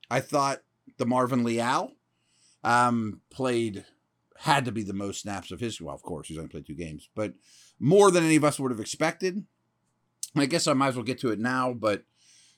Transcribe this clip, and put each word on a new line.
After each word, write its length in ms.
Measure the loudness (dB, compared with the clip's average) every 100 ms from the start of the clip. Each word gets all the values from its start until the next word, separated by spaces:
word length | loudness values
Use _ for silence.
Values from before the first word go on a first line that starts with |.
| -4
I 120 | -4
thought 420 | 0 0 0 -2 _ _ -14 -6
the 80 | 0
Marvin 380 | 2 2 0
Leal, 480 | 0 0 2 0 -2 -10 _ _ _ _ _ _
um, 580 | 2 4 4 2 -2 -6 _
played, 560 | -4 -2 0 -2 -6 -14 _ _ _ _ -4
had 260 | 2 2 0
to 60 |
be 100 | -4
the 100 | -6
most 300 | -6 -6 -8
snaps 300 | -8 -10 -10
of 80 | -8
his, 200 | -8 -8
well, 140 | -12
of 80 | -12
course, 260 | -10 -10 -10
he's 100 | -12
only 120 | -12
played 160 | -12 -12
two 80 |
games, 360 | -10 -10 -12 -12
but 220 | -8 -8 -10 _ -20 -20 -2
more 300 | 4 8 8
than 140 | 6
any 140 | 4 4
of 60 |
us 160 | 4 0
would 120 | -4
have 80 | -6
expected. 560 | -8 -2 -2 -2 -6 -6 -10 _ _ _ _ _ _ _ -6
And 80 | -2
I 60 | 0
guess 180 | 0 2
I 80 |
might 160 | 2 2
as 60 | -2
well 80 |
get 160 | -4 -4
to 100 | -2
it 80 | -2
now, 360 | -2 -2 -2
but 320 | -2 -2 -2 -6 _ _ _ _